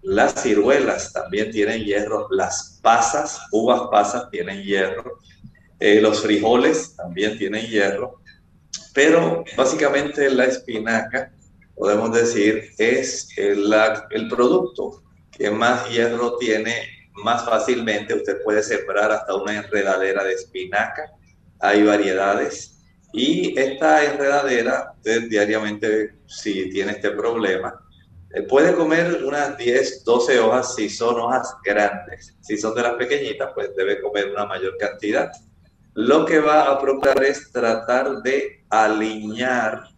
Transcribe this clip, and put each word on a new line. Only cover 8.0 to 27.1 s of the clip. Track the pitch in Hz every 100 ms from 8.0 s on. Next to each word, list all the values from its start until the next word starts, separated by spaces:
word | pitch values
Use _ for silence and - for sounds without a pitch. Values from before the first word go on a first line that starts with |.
| 123 - - - _ _ _ - -
pero | - 147 165 165 170 - -
básicamente | 135 151 143 143 143 147 139
la | 127
espinaca, | 127 127 - 110 110 113 110 131 131 _ _ _ _
podemos | - 98 104 113
decir, | 117 117 113 104 - - -
es | 113 131 135 - - -
el, | 101 101 104
la, | 107 110 107 -
el | 110 113
producto | 120 123 120 - - 98 - _ _ _
que | - 104
más | 110 117 123 -
hierro | 117 117 117 120 120
tiene. | 120 107 113 117 - - _ -
Más | 113 117
fácilmente | - 113 - 120 113 104 104
usted | - - 95
puede | 107 107
sembrar | 104 104 95 101 107
hasta | 107 -
una | 98 101 107
enredadera | 98 104 98 92 95 98
de | 98
espinaca, | 92 - 92 92 101 113 - 156 - _ _ _ _
hay | 98 104
variedades, | 107 104 98 92 98 101 - - - _ _ _ _
y | 110 135 175 180 127
esta | 135 135 156 156
enredadera, | 147 143 139 143 139 123 117 135 - -
usted | 107 117 117
diariamente, | 110 104 107 104 104 110 107 107 - _
si | - 110 95 92
tiene | 92 98
este | 104 101